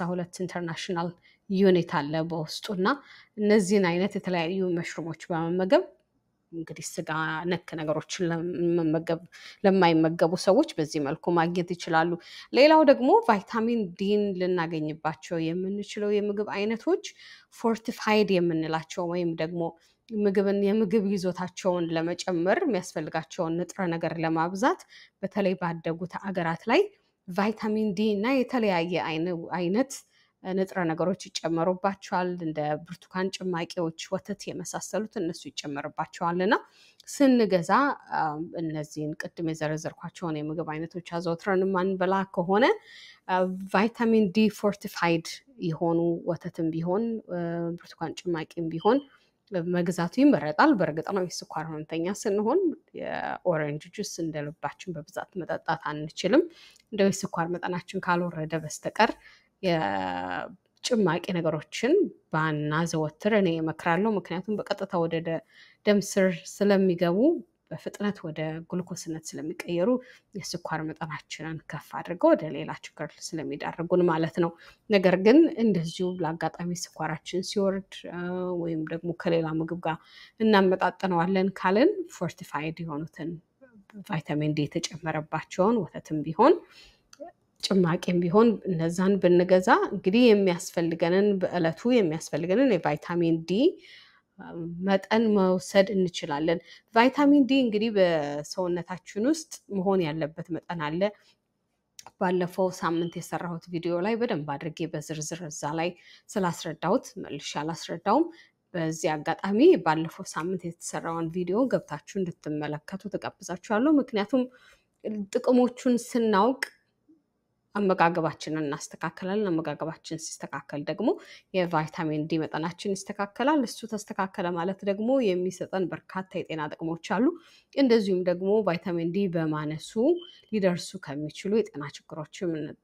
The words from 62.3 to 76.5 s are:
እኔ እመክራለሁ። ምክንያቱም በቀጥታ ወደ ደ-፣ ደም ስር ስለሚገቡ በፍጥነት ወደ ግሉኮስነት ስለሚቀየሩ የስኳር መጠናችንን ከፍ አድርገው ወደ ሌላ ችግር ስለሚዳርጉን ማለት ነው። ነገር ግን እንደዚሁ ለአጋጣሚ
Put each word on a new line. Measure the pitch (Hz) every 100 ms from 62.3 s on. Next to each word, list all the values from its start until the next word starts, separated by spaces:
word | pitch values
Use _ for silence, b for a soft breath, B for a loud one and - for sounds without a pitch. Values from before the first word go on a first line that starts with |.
| 156 156 151 151 151 170 160 156 - 214
እኔ | 214 190 165
እመክራለሁ። | 160 156 175 170 214
ምክንያቱም | 202 175 170 185 208
በቀጥታ | - 202 190 180
ወደ | 165 165
ደ-፣ | 165 160 b b b b -
ደም | 202
ስር | 196 202 190 165 -
ስለሚገቡ | - 202 190 190 175 170 185 285 320 - _ _
በፍጥነት | - - - 208 202
ወደ | 165 156 156 160
ግሉኮስነት | 165 180 180 175 165 160 -
ስለሚቀየሩ | 170 156 - - 170 185 254 B B _
የስኳር | 196 - 165 - 156
መጠናችንን | 156 156 165 147 - - 160 160 -
ከፍ | 156 -
አድርገው | 143 - 175 320
ወደ | 311 160
ሌላ | 143 156 135
ችግር | - - 151 -
ስለሚዳርጉን | - 160 139 143 156 - 170 180 175
ማለት | 160 160 -
ነው። | 170 B B B -
ነገር | 202 185 175
ግን | 202 285 320 170
እንደዚሁ | 226 175 165 - 180 180
ለአጋጣሚ | 156 165 160